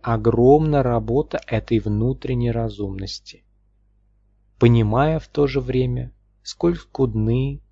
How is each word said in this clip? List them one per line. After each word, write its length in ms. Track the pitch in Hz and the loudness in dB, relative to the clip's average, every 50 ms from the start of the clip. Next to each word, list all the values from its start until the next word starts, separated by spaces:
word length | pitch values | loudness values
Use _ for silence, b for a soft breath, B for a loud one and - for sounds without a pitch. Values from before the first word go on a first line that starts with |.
огромна 840 | - 120 117 110 107 117 113 117 120 131 143 156 160 156 147 143 131 | -4 -4 -2 0 2 0 2 6 6 6 6 6 4 2 0 0 0
работа 560 | 123 120 117 107 110 117 143 156 - - 160 - - | 0 -2 -2 -2 -2 -2 -2 -2 -4 -8 -10 -6 -4
этой 320 | 117 110 - - 117 110 | -6 -6 -2 0 -2 -2
внутренней 720 | - 107 104 104 113 123 131 - - 127 127 120 120 117 | 0 -2 -2 0 0 -2 -2 -4 -6 -6 -4 -2 -2 -2
разумности, 880 | 117 117 117 113 101 101 104 98 95 98 98 95 - - _ - - - _ _ _ _ _ _ _ _ _ _ _ _ _ _ _ _ _ _ _ _ _ _ _ _ | -2 -4 -4 -6 -6 -8 -10 -8 -8 -10 -10 -12 -12 -16 _ -20 -20 -20 _ _ _ _ _ _ _ _ _ _ _ _ _ _ _ _ _ _ _ _ _ _ _ _
понимая 580 | 123 120 117 117 110 104 107 123 143 156 160 156 | 4 6 6 4 4 2 2 2 2 0 0 -4
в 80 | - | -6
то 220 | - - 147 143 135 | -6 -2 0 0 0
же 120 | 131 139 | 0 -4
время, 520 | 127 127 127 127 127 123 123 127 123 123 - _ _ _ _ _ _ | -4 -2 -2 -2 -2 -2 -4 -6 -8 -10 -14 _ _ _ _ _ _
сколь 320 | - - - - 170 175 | -18 -8 -2 -2 -2 -2
скудны 840 | 165 - _ _ - 135 117 107 110 107 113 117 127 131 139 143 147 - _ | -2 -8 _ _ -2 -2 0 0 -2 0 0 0 0 -2 -4 -6 -10 -16 _